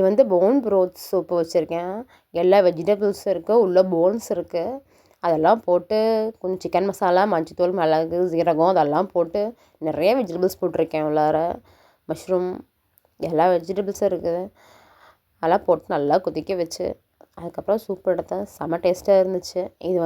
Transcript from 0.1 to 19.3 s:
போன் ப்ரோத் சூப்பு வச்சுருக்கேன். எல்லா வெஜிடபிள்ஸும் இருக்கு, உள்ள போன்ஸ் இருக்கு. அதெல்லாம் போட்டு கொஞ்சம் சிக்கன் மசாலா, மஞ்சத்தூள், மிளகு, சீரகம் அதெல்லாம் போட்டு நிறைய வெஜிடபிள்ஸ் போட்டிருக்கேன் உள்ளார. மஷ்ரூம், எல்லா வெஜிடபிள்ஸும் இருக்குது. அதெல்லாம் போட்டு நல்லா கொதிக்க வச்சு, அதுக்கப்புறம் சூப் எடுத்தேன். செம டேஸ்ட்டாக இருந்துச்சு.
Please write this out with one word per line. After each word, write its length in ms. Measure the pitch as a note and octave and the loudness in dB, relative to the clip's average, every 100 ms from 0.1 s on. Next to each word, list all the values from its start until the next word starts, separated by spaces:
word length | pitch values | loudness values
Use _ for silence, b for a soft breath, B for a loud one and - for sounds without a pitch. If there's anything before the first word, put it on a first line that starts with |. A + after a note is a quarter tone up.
| G#3 B3 | 4 4
போன் 260 | F3+ F#3+ C#4 | 4 4 2
ப்ரோத் 340 | A3+ G3 F#3 - - | 2 2 2 -2 -6
சூப்பு 260 | F#3+ D#3+ F3 | -4 -2 -2
வச்சுருக்கேன். 520 | E3 F3 D#3 E3+ F3 G3+ B3+ b _ E3+ | -2 -2 -2 -4 -6 -8 -12 b _ -2
எல்லா 160 | F3+ G3 F3+ | 4 6 4
வெஜிடபிள்ஸும் 640 | D#3 F#3 G3+ G#3 F#3+ - | 2 0 0 0 -2 -4
இருக்கு, 200 | E3+ E3 A3+ F#3+ | -4 0 2 4
உள்ள 140 | F3+ F#3 | 4 2
போன்ஸ் 340 | E3+ F3+ A3+ - F3 | 2 2 0 -4 -6
இருக்கு. 280 | E3 F3 F3+ C4+ b b b _ F3 | -4 -6 -6 -8 b b b _ -2
அதெல்லாம் 340 | D#3+ D#3+ A3+ G3+ | 2 4 2 2
போட்டு 320 | F3 F3 G#3+ A3 A3 A3 A3 | 0 0 0 0 0 -2 -6
கொஞ்சம் 200 | F#3 F#3 | -6 -6
சிக்கன் 240 | F3+ F3 G3 | -4 -2 -2
மசாலா, 340 | F#3+ F#3+ F3+ G#3 | -2 2 2 2
மஞ்சத்தூள், 420 | F3 D#3+ - F3+ F#3 | 0 -2 -2 -2 0
மிளகு, 400 | D#3+ D#3 E3 F3 F3+ | 2 2 0 -2 0
சீரகம் 380 | E3 E3 D#3 E3+ | 0 0 2 4
அதெல்லாம் 360 | F#3+ D3 D3+ G3 | 4 2 0 0
போட்டு 280 | F3+ E3 G#3 G#3 b b _ D#3 | -2 -2 -2 -4 b b _ -6
நிறைய 240 | D3 F3+ C4 | 0 2 2
வெஜிடபிள்ஸ் 400 | G#3 E3 F#3 - | 0 -2 -2 -2
போட்டிருக்கேன் 440 | F3+ E3 D#3+ D#3 D3+ | -4 -2 -2 -2 -2
உள்ளார. 280 | D3+ D3+ D#3 E3+ - b b b b - | 2 2 2 -2 -6 b b b b -10
மஷ்ரூம், 400 | D#3+ - F#3 F3+ F#3 - _ _ _ _ - D#3+ | -10 -4 -2 -2 -8 -14 _ _ _ _ -10 -4
எல்லா 160 | D#3 F3+ | 2 2
வெஜிடபிள்ஸும் 560 | F3 E3 F#3+ G3 G3 G3+ | 2 0 -6 -6 -2 -2
இருக்குது. 340 | F3+ E3+ E3+ G3 b b b b b b b _ _ | -2 -4 -6 -8 b b b b b b b _ _
அதெல்லாம் 260 | D#3+ F#3+ - | 0 0 2
போட்டு 260 | D#3+ - E3 | -2 0 -2
நல்லா 220 | C#3+ E3 F#3 | 2 0 0
கொதிக்க 300 | D#3+ D3+ F#3 | -6 -4 -4
வச்சு, 240 | E3 - F3+ - _ _ _ - | -4 -6 -8 -8 _ _ _ -16
அதுக்கப்புறம் 420 | E3+ - - G#3+ - | -14 -8 -2 -2 -4
சூப் 240 | F#3+ - | -6 -2
எடுத்தேன். 320 | F3 F3 F#3 G3+ - | -2 -4 -8 -8 -8
செம 240 | D#3 E3 F3+ | -6 -2 0
டேஸ்ட்டாக 360 | F3+ - G3 | 0 2 4
இருந்துச்சு. 380 | F#3 | 4